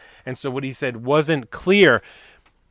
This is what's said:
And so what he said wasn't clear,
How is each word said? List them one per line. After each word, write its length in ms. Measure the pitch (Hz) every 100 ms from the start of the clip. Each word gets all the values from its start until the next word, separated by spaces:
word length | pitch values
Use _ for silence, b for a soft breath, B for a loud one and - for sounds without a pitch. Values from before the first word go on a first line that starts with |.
| b b
And 140 | 131 127
so 120 | 139
what 140 | 131
he 80 | 135
said 320 | 123 131 117
wasn't 460 | 123 147 151 151 120
clear, 520 | - 180 202 165 113 B B B B B _ _